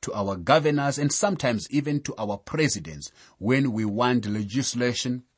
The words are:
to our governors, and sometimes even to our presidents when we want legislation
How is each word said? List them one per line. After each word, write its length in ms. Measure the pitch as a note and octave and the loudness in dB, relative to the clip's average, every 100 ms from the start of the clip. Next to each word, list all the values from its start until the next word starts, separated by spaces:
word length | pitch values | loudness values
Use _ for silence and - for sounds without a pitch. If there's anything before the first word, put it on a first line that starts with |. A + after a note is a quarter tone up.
to 100 | - | -8
our 240 | - G2 F#2+ | -4 -2 -2
governors, 640 | E2+ D3+ D3+ D3 C#3+ C#3 | 4 4 6 2 0 0
and 120 | C#3+ | 0
sometimes 560 | - G#3 F3+ C3 A2+ - | 2 0 2 0 -2 0
even 320 | C#3 C#3 D3 | -2 0 -2
to 120 | D3 B2 | -4 -6
our 180 | G#2+ G2+ | -4 -6
presidents 760 | - - D3+ G2 D#2+ D2 C#2 - - _ | -6 0 0 0 -8 -12 -16 -20 -20 _
when 340 | G2 C3+ C#3 | 2 2 2
we 140 | A2 G#2+ | 0 -2
want 400 | G#2 B2 B2 G#2 | 2 2 2 0
legislation 960 | G#2 G2+ A#2+ C3 B2 B2 A#2+ B2+ B2 - | -4 -2 -2 -2 0 -2 0 -4 -6 -8